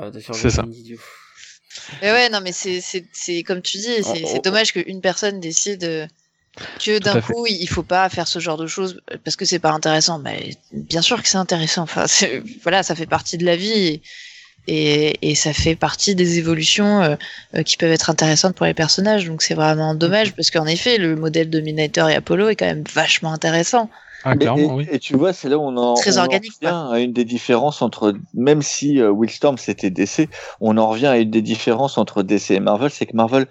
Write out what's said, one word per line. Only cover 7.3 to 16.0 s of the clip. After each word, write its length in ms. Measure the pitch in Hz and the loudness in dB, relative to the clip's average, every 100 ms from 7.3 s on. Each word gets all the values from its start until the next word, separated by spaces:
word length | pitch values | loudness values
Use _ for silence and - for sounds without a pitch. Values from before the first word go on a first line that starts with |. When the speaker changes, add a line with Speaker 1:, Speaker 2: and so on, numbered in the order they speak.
Speaker 3:
coup, 140 | 233 233 | -4 -2
il, 100 | 190 | -2
il 60 | 175 | -2
faut 140 | - | -4
pas 240 | 165 180 190 | 0 2 2
faire 180 | 180 165 | 0 -4
ce 120 | 175 | -4
genre 180 | 170 156 | -4 -4
de 100 | 160 | -6
choses, 340 | 202 190 180 - | -4 -6 -8 -16
euh, 40 | 160 | -12
parce 140 | - - | -8 -4
que 80 | |
c'est 140 | 180 175 | -2 2
pas 100 | 165 | 0
intéressant. 480 | 156 156 156 165 165 | 0 2 2 2 -2
Mais 320 | 135 - - 139 _ | -6 -8 -10 -14 _
bien 300 | 143 151 165 | -14 -4 0
sûr 200 | 170 233 | 0 0
que 60 | - | 0
c'est 100 | 190 | 0
intéressant. 440 | 185 170 160 - | 0 0 0 -2
Enfin, 240 | 160 - - | -4 -2 2
c'est, 360 | - 185 123 220 - | 2 2 -2 -8 -6
voilà, 200 | 170 190 | 0 0
ça 120 | 170 | 0
fait 120 | 170 156 | -4 -2
partie 320 | 165 - 170 | -2 -2 -2
de 60 | 175 | 0
la 100 | 170 | 0
vie 140 | 202 | 0
et, 300 | 220 180 156 - - - - - _ - | 0 0 -2 -10 -20 -20 -20 -20 _ -6
et, 640 | 156 151 147 151 - 151 | 0 2 4 2 0 -2
et 40 | 147 | 0
ça 160 | 156 | 0
fait 240 | 147 165 160 | 0 0 0
partie 380 | 151 - | -2 -2